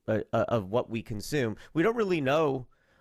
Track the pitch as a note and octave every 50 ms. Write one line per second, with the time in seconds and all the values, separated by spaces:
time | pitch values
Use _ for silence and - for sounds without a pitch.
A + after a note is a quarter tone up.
0 | _ - A2 G#2+ - - - A2+ G#2 - - A#2 G2 F#2 G2+ B2 - - A2+ A#2
1 | G2+ - A#2 G#2 G2+ - D3 D3 B2 A2+ G#2 - - - - D3+ E3+ A3 A3+ B3
2 | G#3+ F#3+ F#3 D#3+ C#3 C3 C#3 D#3+ D#3+ D3 C3+ C3 B2 - _ _ _ _ _ _